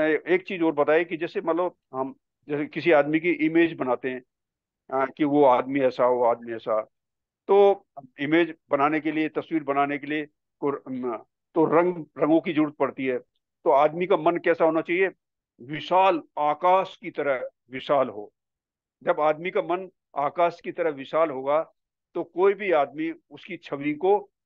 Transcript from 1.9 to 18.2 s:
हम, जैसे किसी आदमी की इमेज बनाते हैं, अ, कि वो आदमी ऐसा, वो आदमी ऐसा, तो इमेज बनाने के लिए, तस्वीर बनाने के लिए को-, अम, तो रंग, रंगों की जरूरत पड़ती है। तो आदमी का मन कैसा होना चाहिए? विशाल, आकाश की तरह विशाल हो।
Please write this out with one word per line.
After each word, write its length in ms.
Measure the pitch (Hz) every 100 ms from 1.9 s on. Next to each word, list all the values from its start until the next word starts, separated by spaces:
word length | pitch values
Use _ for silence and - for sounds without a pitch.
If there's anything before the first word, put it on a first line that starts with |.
हम, 200 | 131 135 131 _ _ 139
जैसे 180 | 147 143
किसी 260 | 156 151
आदमी 280 | 151 147 156
की 100 | 175
इमेज 420 | - 156 165 165
बनाते 380 | - 127 120 131
हैं, 120 | 127 - _ _ _ _ _ -
अ, 200 | 131 131
कि 140 | 139
वो 200 | 147 147
आदमी 360 | 139 123 127 139
ऐसा, 260 | 131 123 123
वो 180 | 123
आदमी 280 | 120 117 117
ऐसा, 280 | 113 123 110 110 _ _ _ _ _ -
तो 400 | 196 202 196 _ - 135 -
इमेज 340 | 143 160 165 156 -
बनाने 300 | 143 147 156
के 120 | 156
लिए, 160 | 151 156
तस्वीर 340 | 151 - 160
बनाने 360 | 139 139 143 143
के 80 | 143
लिए 200 | 151 143 _ _ _
को-, 260 | 143 139 131
अम, 300 | 127 123 110 - _ _
तो 100 | 175
रंग, 420 | 156 151 180 170 151 131
रंगों 220 | 151 160
की 120 | 160
जरूरत 220 | 151 151
पड़ती 320 | - 135 127 131
है। 120 | 123 - _ _ _
तो 60 | 170
आदमी 360 | 139 131 165 185
का 100 | 170
मन 200 | 160 175
कैसा 280 | 175 165
होना 160 | 165 160
चाहिए? 300 | 156 175 190 - _ _ _ _
विशाल, 600 | 120 151 - 180 190 165 - -
आकाश 580 | 147 147 180 190 185 -
की 140 | 170
तरह 400 | 160 143 127 - _ _
विशाल 380 | 127 - 143 127
हो। 240 | 104